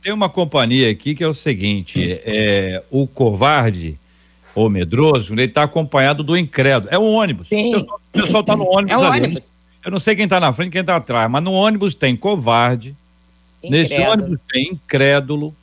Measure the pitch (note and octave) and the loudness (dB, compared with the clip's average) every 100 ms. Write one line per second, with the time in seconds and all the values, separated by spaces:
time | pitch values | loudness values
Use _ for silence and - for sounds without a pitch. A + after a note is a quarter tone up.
0 | - G#3+ F#3+ - E3+ C#3+ A#2+ B2+ B2 G#2 | -6 -2 -2 -2 -2 0 2 2 2 0
1 | - C#3+ D#3+ D3+ - G#2+ G2+ G2+ F2+ - | -4 -4 -2 -2 -4 -2 -2 -4 -4 -4
2 | F2 F2+ A2+ G#2+ G#2+ G2+ F#2+ F#2 - C3+ | -4 -4 -4 -2 0 0 0 -6 -4 -2
3 | C#3 - B2 G2+ C3+ D3 A#2 F#2 E2 D2 | -2 0 0 2 2 4 2 -2 -8 -12
4 | _ _ _ _ _ - A2 G2 F2 A2 | _ _ _ _ _ 0 0 2 -2 2
5 | D#3 D3 F#2+ A2 B2+ - D3 E3 D#3 C#3+ | 2 2 0 -2 0 0 0 -2 -2 2
6 | C3+ D3 D3+ E3+ E3 - C3+ C3+ G2+ F3+ | 2 0 -2 -2 -2 0 2 2 0 0
7 | G#3+ G#3+ G#3 G#2+ F2 G#3 A3 A3 - - | 2 2 0 -4 -4 -2 0 -2 -4 -12
8 | _ - F3+ G#3+ G#3 G#3+ F#3+ F#3+ G3+ E3+ | _ -4 0 0 2 0 2 2 2 2
9 | F3+ C4 - D#3+ - _ _ _ - F#3+ | 2 2 0 -4 -12 _ _ _ -8 -4
10 | - G#3+ G#3 F#3 E3 A#2 F#3 F3 F#3 F3 | 0 0 2 2 2 0 -4 -4 -2 -2
11 | A3 A#2 A2+ C3 E3+ F#3+ G#3 G#3+ G3 C#3 | 0 0 0 0 0 0 2 2 -2 0
12 | C#3 A#2+ G3 G3+ A#2 A#2 A#2+ B2 A2+ C#3+ | -2 0 -2 -2 2 2 2 0 -6 -20
13 | _ _ _ _ _ _ E3 D3 D#3+ C#3+ | _ _ _ _ _ _ -2 0 2 0
14 | C3+ G#3+ F3+ E3 _ B2+ D3 F3 _ C#3 | 2 0 0 -6 _ -6 -4 -8 _ 0
15 | C3+ C#3+ C3+ D3 D3+ D3+ | 4 2 0 -6 -8 -12